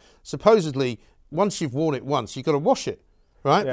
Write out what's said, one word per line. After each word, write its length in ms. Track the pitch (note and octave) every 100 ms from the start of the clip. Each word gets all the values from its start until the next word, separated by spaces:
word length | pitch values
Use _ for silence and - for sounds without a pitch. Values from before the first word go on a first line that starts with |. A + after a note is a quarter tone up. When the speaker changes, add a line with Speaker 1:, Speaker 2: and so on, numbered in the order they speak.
| _ _
Speaker 1:
supposedly, 800 | - C#3+ G#3 A3+ D#3 C3 C3 A2+ _ _ _
once 300 | D#3 G3+ -
you've 120 | D#3+
worn 200 | B2 D#3+
it 100 | C3+
once, 320 | B2+ C#3+ G#2+ -
you've 100 | B2+
gotta 120 | C#3+
wash 280 | E3+ C4+ -
it, 140 | - _ _ _ _
right? 220 | - E3
Speaker 2:
Yeah. 60 | F3+